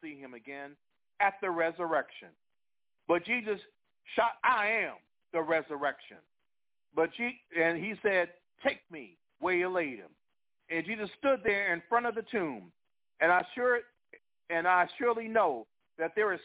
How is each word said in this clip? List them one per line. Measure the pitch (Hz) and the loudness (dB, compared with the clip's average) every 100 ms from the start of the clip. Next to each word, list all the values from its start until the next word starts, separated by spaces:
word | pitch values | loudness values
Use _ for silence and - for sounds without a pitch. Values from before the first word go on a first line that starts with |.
see | 160 139 | -16 -14
him | 131 | -16
again | 120 123 139 143 143 _ _ _ - | -16 -14 -14 -14 -18 _ _ _ 0
at | 202 196 | 0 0
the | 190 | -2
resurrection." | 170 165 160 170 151 - - 87 _ _ _ _ _ _ _ - | 0 0 0 0 0 -2 -10 -20 _ _ _ _ _ _ _ 0
But | 170 | 0
Jesus | 175 240 214 196 - _ _ _ - - | 2 -2 -2 -6 -8 _ _ _ -6 0
shot, | 233 - | 0 2
"I | 254 240 208 | 2 2 2
am | 220 160 - _ _ _ | 0 -2 -8 _ _ _
the | 165 | -2
resurrection." | 156 160 143 143 143 - - 87 _ _ _ _ _ _ _ 151 | 0 0 0 -4 -4 -4 -12 -20 _ _ _ _ _ _ _ -2
But | 165 | 0
Je-, | - 240 - _ 170 | -2 -6 -8 _ 0
and | 165 165 | 2 0
he | 202 196 | -4 -2
said, | 208 185 170 - _ _ | 0 2 0 -6 _ _
"Take | 269 269 - | -4 -4 -8
me | 160 104 - _ _ | -16 -16 -20 _ _
where | 180 175 | -2 0
you | 185 | 0
laid | 185 151 110 | -2 -4 -6
him." | 82 _ _ _ _ _ - | -16 _ _ _ _ _ -8
And | 165 165 | -6 -4
Jesus | 220 196 - | -6 -8 -2
stood | 277 254 208 | 0 2 2
there | 202 196 | 0 0
in | 170 - | -2 0
front | 233 240 | 0 0
of | 226 | -4
the | |
tomb. | 220 220 160 110 87 _ _ _ _ - | -4 -4 -4 -6 -14 _ _ _ _ 2
And | 160 | 4
I | 180 180 247 | 4 0 -2
sure, | 247 240 - _ _ - _ _ - | 0 0 -2 _ _ -20 _ _ -6
and | 170 180 | 0 4
I | 180 170 - | 4 2 0
surely | 247 226 226 | 0 0 0
know | 220 175 120 - _ _ - | 2 2 0 -8 _ _ -6
that | 165 208 | -4 0
there | 214 | 0
is | 175 | -2